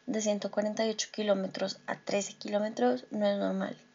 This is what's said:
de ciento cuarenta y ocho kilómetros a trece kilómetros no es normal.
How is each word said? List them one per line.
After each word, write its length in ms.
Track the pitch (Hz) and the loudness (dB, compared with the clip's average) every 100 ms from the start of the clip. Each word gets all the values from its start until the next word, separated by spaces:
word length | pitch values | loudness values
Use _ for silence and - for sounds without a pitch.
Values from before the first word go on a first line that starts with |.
| - | -4
de 140 | 214 | -2
ciento 280 | 208 202 202 | 0 0 0
cuarenta 360 | 208 214 214 220 | -2 -2 0 0
y 40 | |
ocho 200 | 214 - | 0 -4
kilómetros 680 | - 208 196 190 - 190 - - | -2 2 2 2 -2 -4 -4 -6
a 120 | - | -6
trece 360 | - 202 202 | -2 -2 -2
kilómetros 720 | - 214 208 214 233 247 247 - | -6 -2 0 0 2 2 2 -2
no 160 | 214 208 | 0 2
es 100 | 202 | 2
normal. 400 | 190 190 202 - - | 0 0 -2 -6 -14